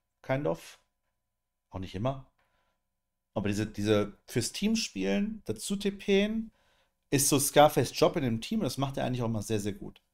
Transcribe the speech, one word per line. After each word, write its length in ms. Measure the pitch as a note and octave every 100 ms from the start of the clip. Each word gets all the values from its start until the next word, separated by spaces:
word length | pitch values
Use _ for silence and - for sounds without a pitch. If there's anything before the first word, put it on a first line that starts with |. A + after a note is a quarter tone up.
| _ _
Kind 240 | - C3+ D#3
of. 340 | E3 - - _ _ _ _ _ _ _ _ _
Auch 80 | F#2+
nicht 160 | F#2
immer. 360 | F#2+ B2 C3+ - _ _ _ _ _ _ _ _ _ _
Aber 140 | G#2+ G2+
diese, 180 | G2+ G#2+
diese 520 | - G#2 G#2 G2+ - -
fürs 260 | B2 -
Team 240 | - G#3 A3+
spielen, 680 | - F#3+ F#3+ G3+ G#3 A3+ -
dazu 300 | - - G3+
T 140 | G3+
Pn, 600 | G3 - G3 G#3 A3+ A3+ - _ _ _ _ _
ist 180 | C#3 C#3
so 100 | C#3+
Scarface 580 | C#3 D3 D3 D3 B2 -
Job 200 | E3+ F3
in 80 |
dem 160 | C3 A2+
Team 200 | - A3
und 40 |
das 140 | D3 -
macht 180 | C3+ C3+
er 80 |
eigentlich 180 | B2 B2
auch 40 | A2+
immer 160 | A2
sehr, 180 | G2 A2
sehr 140 | G2+
gut. 280 | G2 G2+ - _